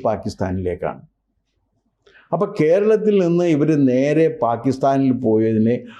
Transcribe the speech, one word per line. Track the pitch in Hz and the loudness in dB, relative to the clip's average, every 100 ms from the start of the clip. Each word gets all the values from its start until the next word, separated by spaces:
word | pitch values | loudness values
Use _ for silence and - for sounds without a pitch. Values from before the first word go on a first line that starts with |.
പാകിസ്ഥാനിലേക്കാണ്. | 123 104 107 - 92 92 90 87 82 - - _ _ _ _ _ _ _ _ _ _ _ _ | -2 -4 -6 -6 -6 -4 -6 -6 -6 -8 -16 _ _ _ _ _ _ _ _ _ _ _ _
അപ്പൊ | 165 202 - | -4 -4 0
കേരളത്തിൽ | 156 180 208 214 214 202 | 2 2 2 2 2 2
നിന്ന് | 170 175 | 2 2
ഇവര് | 175 151 156 151 135 | 2 2 2 2 2
നേരെ | 127 143 151 160 160 | 2 0 2 0 0
പാകിസ്ഥാനിൽ | 117 117 135 131 139 139 135 | -2 -2 -2 -2 0 2 0
പോയതിന് | 117 117 110 110 110 110 120 - | 0 0 2 2 2 0 0 -6